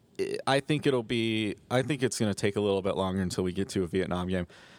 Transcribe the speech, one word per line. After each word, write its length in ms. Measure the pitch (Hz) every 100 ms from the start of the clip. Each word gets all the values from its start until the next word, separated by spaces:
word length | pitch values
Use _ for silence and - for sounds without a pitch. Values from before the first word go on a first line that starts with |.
| _ -
I, 200 | 95 - -
I 100 | 135
think 260 | - 151
it'll 200 | 143 127
be, 500 | 113 120 113 110 104 - -
I 120 | 123
think 200 | 123 147
it's 160 | 131 -
gonna 160 | 110
take 220 | 95 107 104
a 40 |
little 220 | 104 98
bit 140 | 95 80
longer 260 | 95 95
until 220 | 92 -
we 80 | 92
get 160 | 87 95
to 160 | 101
a 20 | 87
Vietnam 400 | 92 90 87 90
game, 220 | 92 87 - -